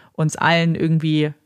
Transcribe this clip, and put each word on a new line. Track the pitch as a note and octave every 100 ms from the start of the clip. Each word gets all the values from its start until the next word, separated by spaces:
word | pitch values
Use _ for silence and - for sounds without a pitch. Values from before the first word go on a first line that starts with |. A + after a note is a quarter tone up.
| _
uns | - D#3
allen | - D#3 E3+ E3 D#3+
irgendwie | D#3+ D#3+ D#3 D3+ D3+ -